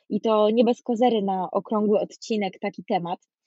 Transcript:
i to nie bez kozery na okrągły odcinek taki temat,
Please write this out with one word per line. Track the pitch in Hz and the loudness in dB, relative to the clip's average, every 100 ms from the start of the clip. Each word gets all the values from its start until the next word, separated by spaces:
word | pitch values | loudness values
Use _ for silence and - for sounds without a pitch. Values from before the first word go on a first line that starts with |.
| - | -6
i | 208 | -4
to | 226 214 214 | 0 2 4
nie | 226 | 4
bez | 226 240 | 2 2
kozery | - 226 247 226 | -2 2 2 2
na | 196 190 175 | 0 -4 -2
okrągły | 196 - 214 208 202 | -4 -2 -2 2 0
odcinek | - - - 220 185 - | 0 -8 -6 -4 -4 -6
taki | 202 - | -10 -8
temat, | 180 185 170 185 _ _ | -4 -4 -2 -10 _ _